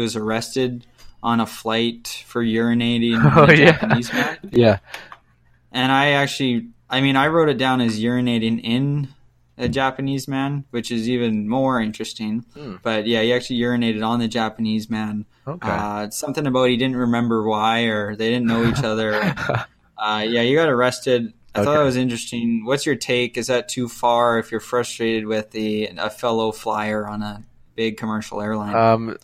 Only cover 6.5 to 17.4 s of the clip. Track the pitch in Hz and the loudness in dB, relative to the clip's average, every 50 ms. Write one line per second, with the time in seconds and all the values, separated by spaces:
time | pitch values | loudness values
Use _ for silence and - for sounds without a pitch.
6.5 | 120 117 117 117 - _ _ - 127 131 139 139 135 135 139 156 160 170 160 151 | 0 -2 -4 -8 -16 _ _ -4 -2 0 2 2 4 4 2 4 4 4 4 4
7.5 | 135 117 131 131 131 127 120 113 107 107 110 120 123 123 123 123 120 113 113 113 | 2 2 0 0 2 2 2 0 0 0 0 0 0 0 0 0 0 0 0 0
8.5 | 113 113 - 110 117 127 139 143 143 147 139 135 - _ _ _ _ _ _ _ | -2 -2 -2 -2 0 0 0 0 0 -2 -4 -6 -8 _ _ _ _ _ _ _
9.5 | _ - 123 123 127 135 135 131 131 - 139 135 139 135 131 - 135 135 135 139 | _ -4 -4 -2 0 0 0 -2 -2 -4 -4 -4 -4 -4 -6 -6 -4 -4 -4 -4
10.5 | 143 143 135 - - 120 113 - 123 113 110 120 127 120 120 113 110 107 104 107 | -4 -6 -8 -6 -8 -8 -6 -4 -4 -2 -2 0 0 0 0 0 0 -2 -2 -2
11.5 | 120 131 135 131 127 117 110 107 110 - 110 - - - 110 107 107 117 117 _ | 0 0 0 2 0 0 -2 -4 -4 -8 -10 -10 -10 -8 -6 -4 -4 -6 -6 _
12.5 | - 143 147 120 95 92 - 120 110 107 104 113 117 110 110 117 123 123 123 - | -18 -16 -14 -14 -12 -6 -4 -2 -2 0 0 0 0 2 2 2 2 0 0 -2
13.5 | 127 117 120 120 120 120 117 113 110 107 110 113 120 120 117 110 117 117 113 110 | -2 -2 0 0 2 2 2 0 0 0 0 0 0 0 -2 -2 -2 -2 -2 -2
14.5 | - - 113 110 107 110 107 - 113 110 110 107 107 107 107 _ _ _ - 135 | -2 -4 -2 0 0 -2 -2 -4 -4 -4 -4 -4 -6 -6 -8 _ _ _ -12 -12
15.5 | 156 175 110 110 104 104 104 104 104 104 107 104 - - - 143 135 160 147 135 | -10 -8 -4 -4 -4 -2 -4 -4 -6 -6 -8 -8 -8 -8 -8 -6 -4 -2 -2 0
16.5 | 127 127 127 127 123 117 131 131 127 123 123 120 120 120 120 117 113 110 | 2 2 4 4 2 2 0 -2 0 0 0 0 2 2 2 2 0 0